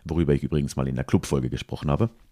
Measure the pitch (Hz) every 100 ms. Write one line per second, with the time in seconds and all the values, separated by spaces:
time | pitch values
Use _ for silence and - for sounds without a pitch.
0 | 80 80 73 71 69 76 69 - 67 64
1 | 65 - - 69 64 60 - - 73 71
2 | 117 - -